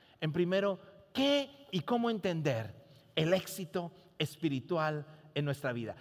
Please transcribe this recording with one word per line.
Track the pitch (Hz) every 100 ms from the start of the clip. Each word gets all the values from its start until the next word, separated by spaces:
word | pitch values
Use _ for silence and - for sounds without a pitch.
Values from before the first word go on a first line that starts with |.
| - -
En | 156
primero, | 156 175 190 202 180 - - -
¿qué | - 277 285 277 - -
y | 185
cómo | - 240 233
entender | 220 190 170 151 117 107 - - - - -
el | 156
éxito | 185 - - 175 185 170 - - -
espiritual | 156 - 165 135 - 175 156 151 143 - -
en | 147 147
nuestra | 139 135
vida? | 120 110 -